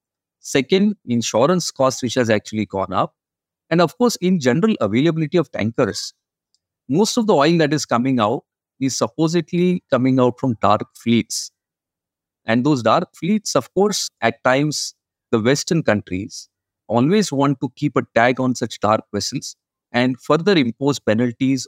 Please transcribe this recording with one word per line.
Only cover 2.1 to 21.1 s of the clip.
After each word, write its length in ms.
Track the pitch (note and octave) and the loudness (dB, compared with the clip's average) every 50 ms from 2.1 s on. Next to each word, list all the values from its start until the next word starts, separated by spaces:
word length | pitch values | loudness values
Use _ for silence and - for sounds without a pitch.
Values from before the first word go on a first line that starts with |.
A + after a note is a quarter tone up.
| - | -2
has 140 | C3 B2 A2 | -2 0 2
actually 360 | G#2+ G#2 - - - A2 G#2 | 0 0 -2 -4 -6 -6 -6
gone 260 | - - F#2+ F#2+ F#2+ F#2 | -6 -6 -6 -6 -4 -2
up. 220 | G2+ D3+ E3 _ _ _ _ _ _ _ _ _ _ _ - | -4 -4 -4 _ _ _ _ _ _ _ _ _ _ _ -2
And 100 | E3 E3+ | 0 2
of 160 | F3 D#3 - | 2 0 0
course, 200 | - A#3+ A#3+ - | 0 -2 0 0
in 240 | - F3 F3+ F#3 F3 | 0 -2 0 0 0
general, 340 | B2 - - E3+ G3 A3 G#3+ - | 2 2 2 2 2 0 0 0
availability 580 | A#2 G2 G2+ A#2+ D3 E3+ D#3+ D#3+ D#3+ C#3+ - F3 | -2 -2 0 0 0 0 0 -2 -2 -2 0 -2
of 120 | D#3 - | -2 -2
tankers. 600 | - - F#2+ A2+ - - B2+ G2 - - - - - _ _ _ _ _ _ _ _ _ _ _ _ _ _ - | -4 -6 -4 -4 -2 0 -2 -2 -2 -4 -10 -12 -14 _ _ _ _ _ _ _ _ _ _ _ _ _ _ -2
Most 280 | B2+ E3+ A3 G#3 - | 0 0 0 0 0
of 100 | B3 A3+ | 0 0
the 80 | G#3 G3 | 2 4
oil 220 | D3 C#3 D#3+ E3+ E3+ | 4 4 4 4 2
that 140 | D#3 C#3 D#3 | 2 2 0
is 140 | C#3+ - | -2 -2
coming 340 | - B2+ A#2 B2 C3+ C3+ B2 | -2 -2 0 0 0 0 0
out 240 | G#2+ G#2 B2 - - _ _ _ _ _ _ - | 0 0 0 -2 -6 _ _ _ _ _ _ -6
is 180 | C3+ C3+ - - | -4 -4 -2 -2
supposedly 840 | B2+ G#2+ - - D#3+ D#3+ E3 F3 D#3+ - - F3 F3 F3+ F3+ F3+ - _ | -4 -4 -2 -2 -2 0 0 -2 -2 -2 -2 0 0 0 0 -2 -2 _
coming 300 | C#3 A#2+ B2+ C3 C3 C3 | 0 0 2 2 2 4
out 180 | B2 B2 A#2+ - | 2 2 2 0
from 180 | - C3+ A2+ - | -2 -4 -2 0
dark 220 | - G2+ G#2 G#2+ G2+ - _ | 0 2 2 0 -2 -6 _
fleets. 560 | - - A2+ A#2 A2+ - - - - - - _ _ _ _ _ _ _ _ _ _ _ _ _ _ _ _ _ _ _ | -8 -2 0 0 0 0 -2 -6 -10 -10 -12 _ _ _ _ _ _ _ _ _ _ _ _ _ _ _ _ _ _ _
And 180 | A2 A2+ B2 A#2+ | -2 0 0 2
those 200 | D3 D#3 B2+ A2 | 2 2 2 2
dark 260 | A2 A#2 E3 F3+ - _ | 2 2 2 0 -2 _
fleets, 400 | - D#3 F3 G#3+ G#3+ - - - | -6 -4 -2 -2 -2 -2 -2 -2
of 160 | C#3 A#2+ - - | -2 -2 -2 0
course, 380 | F3+ G3 G#3 F#3+ - - - - _ | 0 0 0 0 -2 -6 -8 -6 _
at 240 | - A#2 - - - | -2 -2 -2 0 0
times, 500 | B2+ B2+ C#3 D3+ D3+ C#3 - - - - _ _ _ _ _ _ _ | 0 2 2 0 -2 -2 -6 -8 -10 -12 _ _ _ _ _ _ _
the 100 | - A2+ | -2 0
Western 420 | G#2 A#2+ C#3+ D3 - - F#3 E3 D3+ | 2 2 2 0 0 -2 -2 -2 0
countries 680 | - G#2+ G2+ - - F#2 F#2 G#2 - - - - - _ _ _ _ _ _ _ - | 0 0 0 -2 -6 -8 -8 -8 -8 -12 -18 -20 -20 _ _ _ _ _ _ _ -2
always 440 | G#2+ A#2 B2 D3+ G3 A3 G3 - C#3+ | 0 0 2 2 2 2 0 0 0
want 260 | C3+ C#3 C#3 C#3 - | 0 0 0 0 -2
to 120 | - C3+ - | -4 -10 -8
keep 220 | - D3 D3 - | -6 -6 -4 -2
a 60 | C#3 A2+ - - | -2 -2 0 2
tag 240 | A2+ A#2 B2 C3 B2+ | 2 2 2 2 0
on 160 | C3 B2+ B2 | -2 -2 -2
such 260 | - B2 A2 - - | -4 -6 -8 -6 -2
dark 240 | - G#2 G#2+ A2 - _ - | 0 0 0 0 0 _ -8
vessels 420 | G2+ - - - A#2 - - - _ _ _ _ _ _ _ - | -6 -6 -6 -8 -10 -10 -12 -16 _ _ _ _ _ _ _ -4
and 280 | A#2+ B2+ B2+ C3 - | -2 -2 -2 -2 -4
further 320 | - - D3 D#3+ E3 G3+ G3+ | -2 0 0 0 2 2 2
impose 460 | E3 C3 A#2 A2+ - C#3 C#3+ C#3 - | 2 2 0 -2 -2 -2 -2 -2 -2
penalties 680 | - - | 0 0